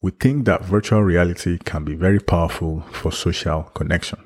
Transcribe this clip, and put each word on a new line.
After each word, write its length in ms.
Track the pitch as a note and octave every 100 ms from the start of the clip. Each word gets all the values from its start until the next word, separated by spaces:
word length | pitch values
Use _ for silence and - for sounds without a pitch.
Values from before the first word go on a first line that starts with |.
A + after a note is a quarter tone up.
we 80 | F#2+
think 340 | - B2+ C#3+ A2+
that 180 | E2+
virtual 380 | F#2 G2+ - A2
reality 560 | G2+ E2+ F2 F2 - F2 -
can 180 | D#2
be 120 | D2+ D2+
very 240 | F2+ G2+
powerful 640 | - F2 E2 - E2 D#2+ -
for 200 | - D#2+
social 520 | - - E2+ - D#2 E2+
connection. 460 | - D2+ E2 - -